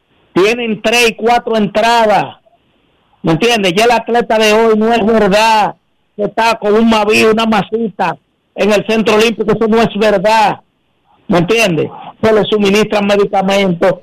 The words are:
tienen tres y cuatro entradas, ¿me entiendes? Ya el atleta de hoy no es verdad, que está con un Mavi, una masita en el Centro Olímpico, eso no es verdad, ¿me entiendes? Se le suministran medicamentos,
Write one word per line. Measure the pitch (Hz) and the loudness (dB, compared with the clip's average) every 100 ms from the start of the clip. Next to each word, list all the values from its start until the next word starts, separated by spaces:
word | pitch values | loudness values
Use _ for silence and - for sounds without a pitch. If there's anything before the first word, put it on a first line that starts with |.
| _ _ _ | _ _ _
tienen | 170 202 240 233 208 | 0 0 0 -4 -4
tres | 220 240 233 | -2 0 0
y | |
cuatro | 196 220 240 240 220 | 0 0 0 0 -2
entradas, | 202 214 226 233 214 190 135 - _ _ _ _ _ _ _ _ | -2 0 0 2 2 0 -2 -10 _ _ _ _ _ _ _ _
¿me | 160 | -2
entiendes? | 160 233 233 190 180 | 0 0 0 -2 0
Ya | 233 | 0
el | |
atleta | 226 226 240 233 220 | 0 0 -2 0 0
de | 220 | 2
hoy | 214 226 214 | 2 2 2
no | 220 | 0
es | 233 202 | 0 0
verdad, | 226 202 208 226 214 180 - _ _ _ - | 0 2 2 2 2 0 -6 _ _ _ -8
que | |
está | 202 - 226 220 | -6 -2 -2 -2
con | 208 | 0
un | 214 226 | 2 2
Mavi, | 220 208 226 | 2 0 0
una | 220 220 226 | 2 0 0
masita | 214 - 226 226 - 180 156 _ _ _ - | -2 -2 -6 -6 -6 -6 -8 _ _ _ -4
en | 202 | -2
el | 202 - | 0 0
Centro | 220 220 214 | -2 0 2
Olímpico, | 233 220 214 | 0 -2 -2
eso | 214 220 | -2 0
no | 226 | 0
es | 220 196 | 0 0
verdad, | 214 196 208 220 208 - _ _ _ _ _ _ - | 0 2 2 2 0 -2 _ _ _ _ _ _ -2
¿me | 175 | 0
entiendes? | 170 226 208 151 - - - - | 0 0 0 -2 -4 -8 -20 -4
Se | 220 | 0
le | 220 | 2
suministran | 190 214 196 208 208 208 202 | 2 0 2 2 0 -2 0
medicamentos, | 202 196 196 190 196 196 170 190 185 | 0 0 0 0 0 0 0 0 -2